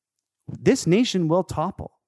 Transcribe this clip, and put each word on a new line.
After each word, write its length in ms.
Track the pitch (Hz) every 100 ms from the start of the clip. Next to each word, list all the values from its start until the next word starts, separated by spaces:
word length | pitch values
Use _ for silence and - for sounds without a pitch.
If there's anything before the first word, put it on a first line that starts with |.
| _ _ _ _ -
this 380 | - 131 262 165
nation 420 | 190 247 190 160
will 160 | 175
topple. 560 | 180 - 170 - - _